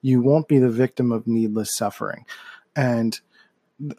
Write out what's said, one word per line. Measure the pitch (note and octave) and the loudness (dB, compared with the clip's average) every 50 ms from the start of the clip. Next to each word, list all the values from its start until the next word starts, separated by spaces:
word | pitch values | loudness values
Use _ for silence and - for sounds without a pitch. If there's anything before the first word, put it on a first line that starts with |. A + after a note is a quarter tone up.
you | - C3 B2+ B2 | 0 2 2 4
won't | A#2+ C3+ D3 D#3+ D3+ - | 4 4 4 2 2 2
be | D3+ C3+ | 4 4
the | B2+ B2 | 4 4
victim | A2+ A#2 B2+ - - - B2+ A#2+ | 2 2 0 0 0 -2 -2 0
of | A#2 A2 - A#2+ | -2 -2 -2 -2
needless | A2+ A2+ A2+ G#2+ G#2+ A2 G#2 - - | 0 0 0 -2 -2 -4 -4 -4 -4
suffering. | - A2 G2+ - - G#2+ G2+ - - - - - - - - - - _ _ - | -4 -4 -6 -6 -6 -8 -10 -10 -10 -16 -20 -20 -20 -20 -20 -20 -20 _ _ -4
And | - C3 B2 A#2+ A2+ A2+ A2+ - - _ _ _ _ _ _ _ _ _ _ _ - | -2 0 0 0 0 -2 -2 -4 -6 _ _ _ _ _ _ _ _ _ _ _ -14
th-, | D3 D3 - | -12 -12 -10